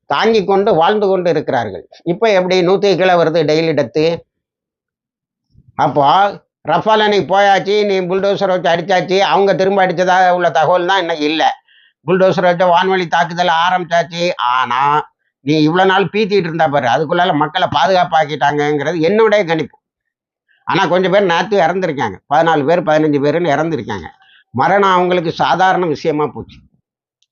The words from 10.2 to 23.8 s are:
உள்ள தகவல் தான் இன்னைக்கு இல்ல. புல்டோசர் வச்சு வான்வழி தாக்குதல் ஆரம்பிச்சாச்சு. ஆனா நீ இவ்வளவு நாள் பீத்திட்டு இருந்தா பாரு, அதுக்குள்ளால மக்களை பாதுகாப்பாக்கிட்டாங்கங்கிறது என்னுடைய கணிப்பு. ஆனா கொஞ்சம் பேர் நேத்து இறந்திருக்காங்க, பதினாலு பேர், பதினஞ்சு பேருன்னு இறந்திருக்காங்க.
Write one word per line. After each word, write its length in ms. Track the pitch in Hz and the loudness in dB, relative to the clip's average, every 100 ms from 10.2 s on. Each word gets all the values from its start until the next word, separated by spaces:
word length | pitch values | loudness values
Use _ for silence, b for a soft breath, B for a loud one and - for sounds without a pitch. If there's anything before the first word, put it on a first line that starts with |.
| 185 | 4
உள்ள 200 | 180 175 | 2 0
தகவல் 360 | 165 151 180 175 | 0 2 2 0
தான் 120 | 196 | -2
இன்னைக்கு 260 | 170 165 | -2 -2
இல்ல. 260 | 147 160 139 - b b b b 135 | -2 0 -2 -2 b b b b -4
புல்டோசர் 340 | 185 190 175 | 2 2 2
வச்சு 260 | 180 170 180 | 0 2 2
வான்வழி 400 | 170 190 190 170 | 2 2 -2 -2
தாக்குதல் 420 | 170 165 170 180 165 175 | -2 -2 -2 0 0 0
ஆரம்பிச்சாச்சு. 600 | 185 170 170 170 170 175 - | -2 -2 -2 -2 -4 -4 -2
ஆனா 760 | 120 127 123 123 143 151 - _ _ _ | -2 0 0 0 0 0 -2 _ _ _
நீ 220 | 131 156 | -4 0
இவ்வளவு 260 | 151 175 190 | 2 2 2
நாள் 160 | 190 | 2
பீத்திட்டு 280 | 185 208 214 | 0 -2 0
இருந்தா 360 | 202 170 160 160 | 0 -2 -2 0
பாரு, 180 | 143 127 | 0 0
அதுக்குள்ளால 480 | 131 156 175 180 | -2 0 0 0
மக்களை 340 | 151 151 185 170 | 0 -2 -2 -2
பாதுகாப்பாக்கிட்டாங்கங்கிறது 1300 | 143 175 185 175 160 151 147 147 147 147 151 143 175 | 0 0 2 2 0 -2 0 -2 0 -2 -2 -2 -2
என்னுடைய 440 | 160 208 220 208 | 0 2 2 2
கணிப்பு. 340 | 175 165 135 - _ _ _ _ _ _ _ _ | 0 -4 -6 -10 _ _ _ _ _ _ _ _
ஆனா 220 | - 151 185 | -6 -2 0
கொஞ்சம் 260 | 180 185 | 0 2
பேர் 120 | 190 | 0
நேத்து 360 | 196 170 190 202 | 2 0 0 0
இறந்திருக்காங்க, 580 | 160 185 180 143 117 92 _ | 0 0 -4 -4 -6 -8 _
பதினாலு 300 | 147 165 156 | 0 2 2
பேர், 180 | 139 180 | 2 0
பதினஞ்சு 400 | 156 156 156 147 | 2 0 2 0
பேருன்னு 240 | 143 156 175 | 0 0 0
இறந்திருக்காங்க. 560 | 139 160 147 | -2 -2 -6